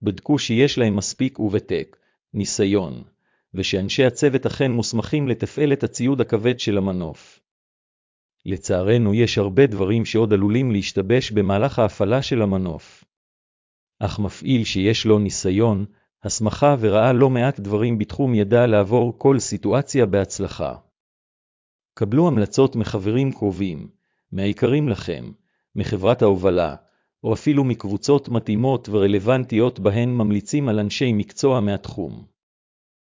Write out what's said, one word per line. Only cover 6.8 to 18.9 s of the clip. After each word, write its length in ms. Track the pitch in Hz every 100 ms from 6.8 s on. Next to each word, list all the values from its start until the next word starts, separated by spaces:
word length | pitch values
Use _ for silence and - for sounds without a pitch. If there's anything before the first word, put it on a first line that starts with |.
| 98 92 80 76 - _ _ _ _ _ _ _ _ _ _ _ -
לצערנו, 680 | 90 - 90 95 120 107
יש 240 | 104 113 117
הרבה 280 | 101 95 120
דברים 380 | 101 95 113
שעוד 280 | 107 110 113
עלולים 380 | 101 101 120 131
להשתבש 600 | 101 92 - 95 123 -
במהלך 480 | 107 98 98 131 123
ההפעלה 440 | 107 - 98 127
של 200 | 135 123
המנוף. 640 | 101 95 92 80 - - _ _ _ _ _ _ _ _ _ -
אך 200 | 104 110
מפעיל 460 | 98 - - 127
שיש 420 | 107 98 98 117 110
לו 120 | 107
ניסיון, 680 | 101 - 95 95 117 101 101 _ _ _
הסמכה 540 | 107 - 107 - 147 139
וראה 320 | 110 104 120
לא 180 | 127 135
מעט 300 | 123 127 143
דברים 380 | 101 104 120 113
בתחום, 360 | 107 - 135
ידע 320 | 110 98 120 120
לעבור 520 | 104 101